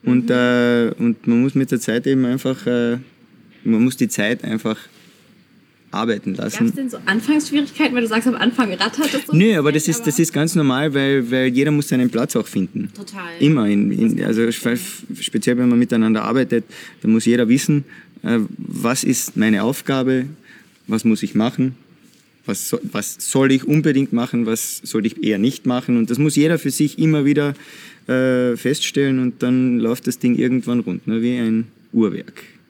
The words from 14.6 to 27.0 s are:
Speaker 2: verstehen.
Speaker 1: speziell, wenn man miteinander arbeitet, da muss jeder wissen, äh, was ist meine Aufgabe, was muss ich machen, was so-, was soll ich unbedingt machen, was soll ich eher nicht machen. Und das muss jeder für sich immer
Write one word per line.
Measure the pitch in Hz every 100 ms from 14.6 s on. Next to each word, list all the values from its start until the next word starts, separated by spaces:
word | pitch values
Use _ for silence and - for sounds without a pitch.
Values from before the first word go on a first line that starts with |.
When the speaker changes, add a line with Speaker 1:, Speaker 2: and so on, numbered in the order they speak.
| 120 120
Speaker 2:
verstehen. | - - - -
Speaker 1:
speziell, | - 117 - 123
wenn | 123
man | 120
miteinander | 120 117 110 107
arbeitet, | 110 127 127 117 - - - -
da | -
muss | 113 113
jeder | 120 113
wissen, | 131 - 147 139 - - -
äh, | - 117 104 -
was | - - 117 135
ist | - 127 - -
meine | 110 104
Aufgabe, | 110 139 - 135 131 131 135 156 - - - _ -
was | 110
muss | 117 107
ich | 101 104
machen, | 113 - 131 127 _ _ _ _ _ _
was | - 196 -
so-, | 233 302
was | 202 208 -
soll | - 135 135
ich | 131
unbedingt | 127 151 151 135 139
machen, | 120 123 117 110
was | 113 - -
soll | - 110 107
ich | -
eher | - 101
nicht | 113 135
machen. | - 123 - 120
Und | 110
das | 120
muss | 151
jeder | 143 151 165
für | 139
sich | - 151
immer | -